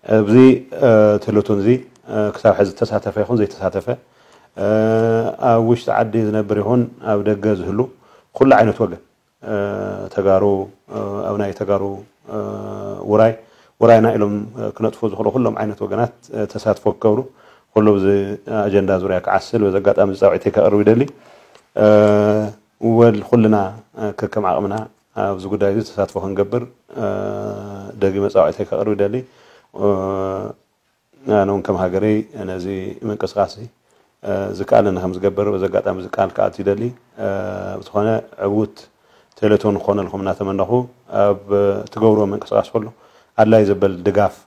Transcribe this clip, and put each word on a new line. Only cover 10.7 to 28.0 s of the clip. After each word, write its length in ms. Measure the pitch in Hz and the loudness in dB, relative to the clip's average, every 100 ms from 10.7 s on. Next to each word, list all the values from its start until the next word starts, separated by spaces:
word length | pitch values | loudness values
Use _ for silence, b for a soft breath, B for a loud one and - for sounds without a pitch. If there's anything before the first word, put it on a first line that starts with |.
| _ _ | _ _
እ፣ 120 | 107 101 101 | -10 -8 -6
ኣብ 120 | - 101 | -6 -4
ናይ 140 | 101 | -4
ተጋሩ፣ 300 | 92 98 101 98 98 101 _ | -6 -2 -2 -2 -10 -16 _
እ፣ 140 | - 107 104 104 101 101 98 98 | -14 -10 -8 -10 -12 -12 -12 -10
ውራይ፣ 320 | 95 107 110 113 b b b b | 0 4 4 2 b b b b
ውራይና 260 | 113 113 113 | 6 6 6
ኢሎም፣ 240 | 110 104 104 104 | 2 -2 -2 -8
እ፣ 200 | 113 110 | -10 -10
ክነጥፉ 280 | - 110 - 113 | -4 -6 -4 -6
ዝኽእሉ 200 | 95 107 | -2 -2
ኩሎም 260 | 113 113 104 | 0 -2 -2
ዓይነት 240 | 107 104 | -6 -6
ወገናት፣ 340 | 101 98 120 - _ | -6 -2 -4 -6 _
እ፣ 120 | 107 104 | -8 -8
ተሳትፎ 400 | 107 110 101 - | -4 -2 0 -2
ክገብሩ 300 | 92 113 107 131 b b b b 107 | 0 0 0 -2 b b b b 2
ኩሉ 120 | 107 | 4
ብዚ 160 | 101 95 101 98 101 - 110 | 4 2 0 -2 -8 -6 -2
ኣጀንዳ 360 | 104 98 98 95 | 2 2 2 0
ዙርያ 200 | 95 92 | 0 -2
ክዓስል 420 | 92 95 - 117 | 0 -2 -2 0
በዚ 140 | 101 95 | 0 2
ኣጋጣሚ 320 | 101 - 98 | 0 2 0
እዚ 120 | 95 | 2
ፃውዒተይ 320 | 98 90 - | 2 2 -2
ከቕርብ 280 | 107 104 104 | 2 2 4
ይደሊ። 220 | 104 113 139 - b b b b b - | 4 4 2 -6 b b b b b 2
እ፣ 120 | 107 104 104 104 104 107 107 107 _ _ 117 | 4 6 6 4 2 0 -2 -10 _ _ 0
ወል 300 | 113 117 104 | 4 4 4
ኩልና፣ 340 | 95 120 110 107 95 110 - | 0 2 4 2 0 -8 -20
እ፣ 200 | - 107 | -10 -10
ከከም 320 | 98 104 - 98 | -6 -6 -4 -2
ዓቕምና 300 | 80 98 104 107 _ _ - | -2 -2 -6 -10 _ _ -6
ኣብዚ 240 | 101 98 95 | -4 -4 -6
ጉዳይ 260 | 101 101 | -2 -2
እዚ 120 | 101 107 | -2 -4
ተሳትፎ 300 | - 98 95 | -6 -6 -4
ክንገብር፣ 440 | 95 95 98 117 123 _ _ | -6 -4 -2 -4 -6 _ _
እ፣ 120 | - 107 98 101 101 104 101 101 101 98 | -8 -6 -6 -6 -8 -8 -10 -12 -14 -16
ደጊመ 320 | 110 | -4